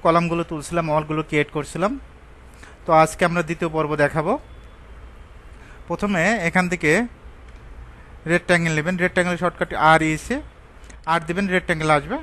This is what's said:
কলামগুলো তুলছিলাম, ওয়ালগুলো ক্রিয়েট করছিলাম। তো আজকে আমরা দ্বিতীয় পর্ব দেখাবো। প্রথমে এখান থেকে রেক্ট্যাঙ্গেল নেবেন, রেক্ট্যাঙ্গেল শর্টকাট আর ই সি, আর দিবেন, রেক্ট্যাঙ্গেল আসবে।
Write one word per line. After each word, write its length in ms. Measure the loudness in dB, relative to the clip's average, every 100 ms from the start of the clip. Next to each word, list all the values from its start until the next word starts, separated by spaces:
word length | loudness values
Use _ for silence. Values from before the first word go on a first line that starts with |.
কলামগুলো 380 | 4 2 2 -2 -4
তুলছিলাম, 340 | -8 -4 -4 0
ওয়ালগুলো 320 | -2 0 -4 -2
ক্রিয়েট 200 | -2 -2 -4
করছিলাম। 360 | -8 -4 -2 -4 -12 -20 -20 -20 -20 -20 -20 -12
তো 60 | 2 4
আজকে 200 | 4 2 0
আমরা 140 | 2 -2
দ্বিতীয় 220 | -2 -2 -2
পর্ব 140 | -2 2
দেখাবো। 300 | 2 2 -2 -4 -6 -20 -20 -20 -20 -20 -20 -20 -20 -20 -20 -20 -20 -20 -10
প্রথমে 340 | -4 -2 2 2 2 0
এখান 160 | 0 0
থেকে 180 | 0 2 2 2 -8 -20 -20 -20 -20 -18 -18 -18 -20 -20 -14 -2
রেক্ট্যাঙ্গেল 400 | -2 2 2 2 0
নেবেন, 160 | -2 0
রেক্ট্যাঙ্গেল 320 | 0 0 0 0
শর্টকাট 280 | -2 -2 -6 2 6
আর 100 | 6 4
ই 20 | -2
সি, 120 | -4 -8 -8 -20 -20 -20 -20 -12 -2
আর 80 | -2 -2
দিবেন, 180 | -4 0 -2
রেক্ট্যাঙ্গেল 340 | -2 -2 2 2
আসবে। 180 | 2 -8